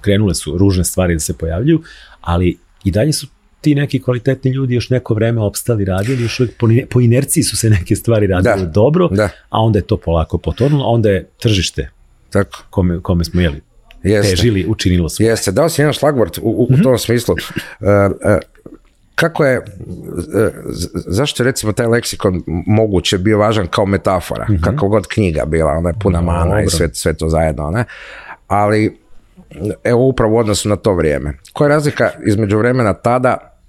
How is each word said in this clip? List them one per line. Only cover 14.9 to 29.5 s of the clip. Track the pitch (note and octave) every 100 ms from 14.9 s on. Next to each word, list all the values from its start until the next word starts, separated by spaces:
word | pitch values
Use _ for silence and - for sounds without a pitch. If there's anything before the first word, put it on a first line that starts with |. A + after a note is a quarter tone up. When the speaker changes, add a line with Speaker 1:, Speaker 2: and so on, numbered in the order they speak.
| F2+ E2
Speaker 1:
svoje. | - A2
Speaker 2:
Jeste. | A2 -
Dao | F#2+ E3
si | D#3+
jedan | D3
šlagvort | C3+ C#3+ C#3 G2 -
u, |
u, | G#2+ G2
u | A#2+
Speaker 1:
Mhm. | C3
Speaker 2:
tom | G#3 A#2+
smislu. | - A#2+ A#2 E2+ - - - -
E, | - G2+ G2+ -
e, | F#2 G2+ - _ - - _ _ _
kako | - E3 E3
je, | D3
e, | B2 - - - F2+ - - - G2+ G#2+ - -
z-, | A#1 E2 -
zašto | - F#2 C#3+ -
je, |
recimo, | B2 C3 G#2+
taj | G#2 A#2
leksikon | A#2 - - G#2 F2+ D2+ E2 -
moguće | G#2+ A2 F#2 - G2
bio | F#2+ G#2
važan | G#2 A2 F2+
kao | - G2
metafora, | G2 - F#2 - -
Speaker 1:
Mhm. | - G2
Speaker 2:
kako | D#2+ E2+ G2
god | G#2+ F#2+
knjiga | - G2 D2+
bila, | B1+ D#2+ D#2+
ona | D#2 F2
je |
puna | E2+ G2 E2+
mana | E2+ E2+ E2+
i | G#2
Speaker 1:
Dobro. | G2
Speaker 2:
sve, | E2 E2
sve | - E2
to | D#2 D#2+
zajedno, | D#2+ D#2+ D2 D2
ne? | G2 B2 - - - - - _
Ali, | G2 G#2 G#2+ G#2+ - _ - _ - -